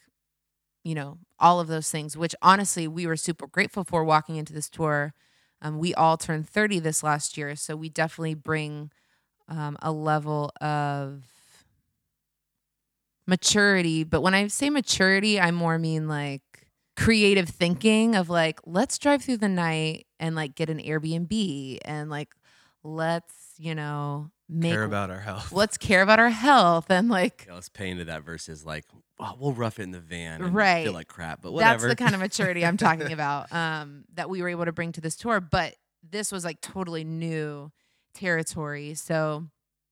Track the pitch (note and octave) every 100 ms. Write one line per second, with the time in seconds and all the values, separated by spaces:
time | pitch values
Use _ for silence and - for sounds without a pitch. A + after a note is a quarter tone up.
0 | _ _ _ _ _ _ _ _ D#3+ D#3
1 | C#3 E3+ _ - E3 F3 D#3+ D#3+ D#3 D#3+
2 | D3+ D3+ E3 - F3 G3 G3 F3 D#3+ E3
3 | E3+ D#3+ - E3 C#3+ F3+ - G3+ F3 E3+
4 | D#3+ D3+ - D#3+ D3+ D3+ - - D#3 D3
5 | D3 - _ _ _ _ D3+ D3+ F3 -
6 | D#3+ E3 - D#3 D#3 G#3+ G#3+ F#3 D#3 D#3
7 | D3+ D3 - - C#3+ D3 - D#3 D#3+ E3
8 | D#3+ - D#3+ D#3 - D#3 D3+ D3+ D3+ -
9 | _ _ _ _ - D#3 D3 C#3+ D#3+ D#3
10 | D#3 D3+ D3+ D3+ D3 - D3+ D3 C#3+ C#3+
11 | C#3 C#3 B2+ _ _ _ _ _ _ _
12 | _ _ _ _ _ _ _ _ _ _
13 | _ _ - F#3 - G#3 G3+ F#3+ E3+ D#3+
14 | D#3 D#3+ F3 F#3+ G3+ - C#4 D4 - -
15 | F#3+ G3 G#3+ G3+ F3 E3+ E3+ E3 D#3+ D#3
16 | D#3 D3 C#3+ C#3 - _ _ _ _ -
17 | A3+ A3 G3+ G3 E3+ - F3 E3+ A3 A3
18 | A3+ G#3 E3+ E3+ D#3+ - - F3 C#4 -
19 | C#4+ C#4+ B3+ A#3 G#3 F3+ E3 D#3+ D#3 D#3+
20 | - - D#3+ D#3+ D3 - D#3+ D#3 - D#3
21 | D#3+ E3 E3+ A3 F#3+ C#3 C3+ B2 - D3+
22 | D3+ D3 D3 _ _ _ _ _ D#3 D#3+
23 | D#3+ E3+ - - - - D#3+ D#3 D3 D3
24 | C#3+ C#3+ D3+ _ - E3 E3 G#2+ G#2+ G2+
25 | F#2+ F#2 G#2 G2 - F3 G#3+ - - F#3+
26 | G3 A3 A#3 A3 C4+ C4 F3 E3 - F#3
27 | A#3 G3 F3+ - - F2+ - - F#2+ F2+
28 | E2+ D#2+ D2+ D#2+ - D#2 D#2 D2+ - _
29 | _ - G#2+ B2 C#3+ A#2+ A2+ - F#2 F2+
30 | E2 E2+ E2 D#2+ F3+ G3 G3 E3+ D3+ F2
31 | - - D#2+ D2+ F2 C#3 A3+ A2+ A3 A#3
32 | A#3+ G3 F#3 - F#3+ F3 E3+ G3 G3 D#3+
33 | D3 D#3 C#3+ C#3+ - E3+ D#3+ D#3 C#3+ C#3+
34 | - E3+ D#3 F#3 F3 E3+ E3+ E3 E3+ E3
35 | D#3+ - A#3 G#3+ E3+ F#3+ D#3 - _ _
36 | D#3+ G#3 G3+ F#3+ E3+ D#3+ - F#3+ F3+ E3
37 | D#3+ D#3+ E3 D#3+ D3+ D3 D3 - _ _
38 | _ - F#3 E3 D#3+ E3+ D3 C#3+ D3 D#3
39 | - D#3+ D#3 D3+ E3 _ _ _ _